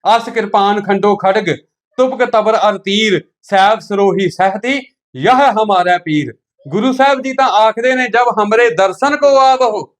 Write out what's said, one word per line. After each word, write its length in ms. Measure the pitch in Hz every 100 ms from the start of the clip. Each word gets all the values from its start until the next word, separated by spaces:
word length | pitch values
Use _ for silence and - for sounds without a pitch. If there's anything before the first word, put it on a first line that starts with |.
| - 226
"ਅਸ 120 | 220
ਕਿਰਪਾਨ 520 | 240 214 208 202 208
ਖੰਡੋ 320 | 202 196 202 202
ਖੜਗ, 400 | 190 214 180 - _ _ _ -
ਤੁਪਕ 280 | 262 262 240
ਤਬਰ 320 | 220 214 214 202
ਅਰ 80 | 196
ਤੀਰ, 440 | 196 202 220 175 - _
ਸੈਫ 380 | - 196 196 220
ਸਰੋਹੀ 500 | - 202 202 180 185
ਸਹਿਤੀ, 520 | - 190 202 240 277 262 _ _ 127
ਯਹ 160 | 170
ਹਮਾਰਾ 680 | 254 277 214 214 190 180 180
ਪੀਰ।" 360 | 165 151 135 - _ _ 143
ਗੁਰੂ 260 | 175 254
ਸਾਹਿਬ 280 | 254 269 277
ਜੀ 120 | 262
ਤਾਂ 120 | 262 262
ਆਖਦੇ 500 | 202 220 220 247 254
ਨੇ, 120 | 247
"ਜਬ 320 | 220 247 220
ਹਮਰੇ 280 | 208 220 240
ਦਰਸ਼ਨ 480 | 165 190 180 277 294
ਕੋ 200 | 285 269
ਆਵਹੋ 580 | 262 262 247 208 - _